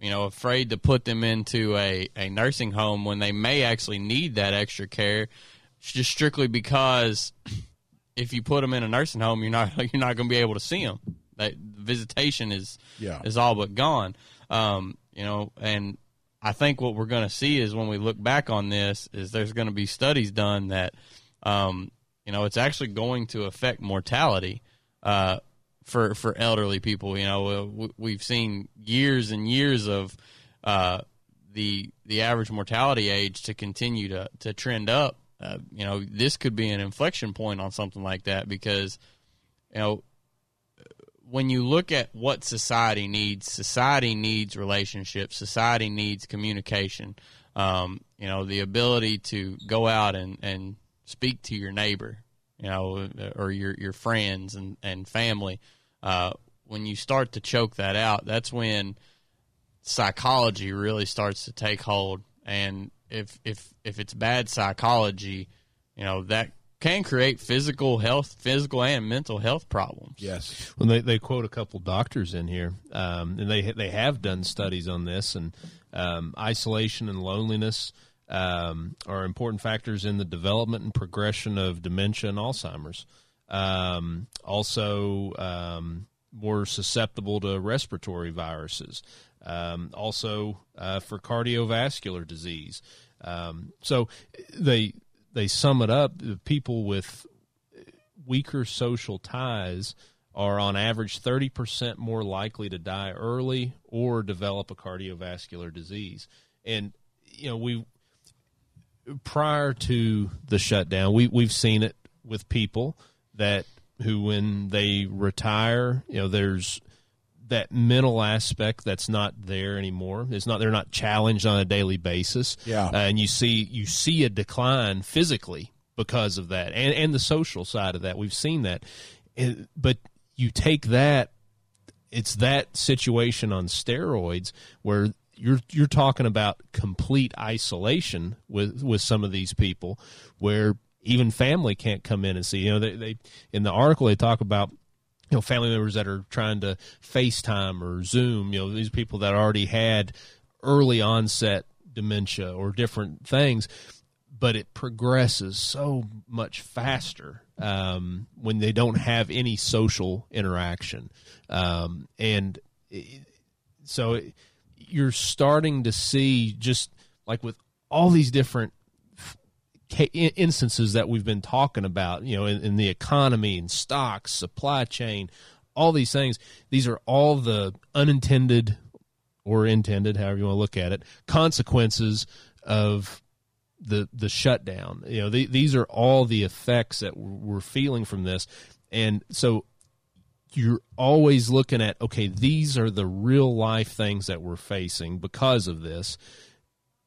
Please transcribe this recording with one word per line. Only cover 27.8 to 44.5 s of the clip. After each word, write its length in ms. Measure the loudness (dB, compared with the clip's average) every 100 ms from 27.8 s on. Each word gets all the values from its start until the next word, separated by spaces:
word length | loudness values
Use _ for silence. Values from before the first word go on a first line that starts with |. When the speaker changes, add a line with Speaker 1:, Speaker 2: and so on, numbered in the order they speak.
| -10 -8
Speaker 1:
we've 260 | -8 -6
seen 440 | -2 -2 -2 -4 -10 -14
years 480 | -2 2 4 2 0
and 180 | -4 0
years 380 | 2 2 2 0
of, 300 | -2 -4 -10 -20 -20 _ _
uh, 380 | 0 2 2 0 -6 _ _ _ _
the, 380 | -6 -4 -4 -8 -16 -4
the 160 | 0
average 280 | 2 2 0
mortality 580 | -4 -2 0 2 2 2
age 340 | 0 -2 -4
to 120 | -10
continue 540 | -8 -10 -6 -4 -4 -4
to, 200 | -6 -8 -10
to 120 | -10
trend 380 | -6 -4 -2 0
up. 260 | 2 2 -4 _ _
Uh, 180 | -12 -12 -14
you 140 | -10
know, 160 | -6 -6
this 360 | -6 -2 0 0
could 200 | -2 -2
be 140 | -2
an 100 | -2
inflection 540 | -6 -2 -2 -2 -8
point 260 | -6 -6 -4
on 100 | -6
something 320 | -6 -8 -6
like 220 | -6 -4
that 240 | -2 -4 -4
because, 500 | -6 -2 -2 -2 -8 _ _ _ _ _ _ _
you 60 | -4
know, 240 | -2 -2 -8 _ _ _ _ _ _ _ -20 -20 -20 _ -6
when 220 | 0 2
you 140 | 2
look 280 | 4 2 2
at 180 | -2 -2
what 300 | -2 -2 -2
society 640 | -4 -4 0 2 4 2 -2
needs, 440 | -2 -2 -4 -8
society 640 | -8 -4 0 2 4 2 0
needs 400 | 0 0 -2